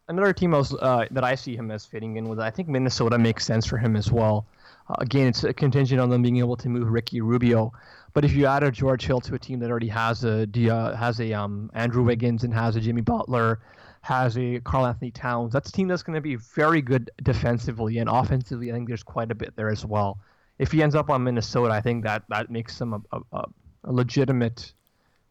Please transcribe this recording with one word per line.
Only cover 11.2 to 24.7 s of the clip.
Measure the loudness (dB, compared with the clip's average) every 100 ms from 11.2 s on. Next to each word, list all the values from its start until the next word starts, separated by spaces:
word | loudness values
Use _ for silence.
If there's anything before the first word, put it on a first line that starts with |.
| -4
um, | -4 -4 -6 -8
Andrew | -4 0 2
Wiggins | 2 2 0 0
and | 0
has | 0 0 0
a |
Jimmy | 0 -2
Butler, | 0 -2 0 0 2 0 -6 -20 -20 -14
has | -2 0 0 0
a | -2 -4
Karl | -2 0
Anthony | 0 -2 -8
Towns, | -8 -4 -4 -2
that's | -4 -2
a |
team | -2 -2
that's | -2
gonna | -4 -6
be | -6
very | -8 -6 0 4 4
good | 4 2 0 -4
defensively | 0 2 2 0 -2 -4 -2 0
and | 2
offensively. | 2 2 0 -2 -6 -6
I |
think | -6 -6
there's | -8
quite | -8 -6 -4
a |
bit | -6 -8 -4
there | -4
as | -2 -2
well. | -2 -2 -4 -14 _ _ -4
If | 0
he | 2
ends | 4
up | 2 2
on | 0
Minnesota, | 0 -2 -2 0 2
I | 2
think | 0 -2
that, | -2 -4 -4
that | -6 -6
makes | -8 -10 -8
them | -8
a, | -8 -10
a, | -12 -10
a, | -10 -10 -14 _ _
a | -4
legitimate, | -2 0 0 0 2 -2 -4 -14